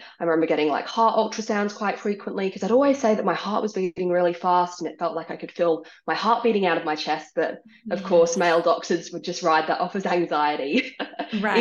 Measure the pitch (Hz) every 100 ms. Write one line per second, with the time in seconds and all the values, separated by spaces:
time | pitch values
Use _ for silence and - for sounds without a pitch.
0 | - - 170 165 160 151 151 135 - -
1 | 226 - 214 - 214 208 208 - 202 -
2 | 214 202 202 202 190 190 190 254 285 269
3 | 220 208 196 185 196 214 214 196 180 180
4 | 180 175 175 170 185 180 180 - 156 -
5 | 170 160 160 160 165 - 170 160 - -
6 | - 165 214 233 233 208 185 165 165 151
7 | - 151 - 165 151 - - - 220 190
8 | 190 175 170 190 175 165 170 170 - 170
9 | - 170 - 175 175 160 156 - 180 196
10 | 196 180 165 156 147 143 139 226 - -
11 | - - - 214 208 202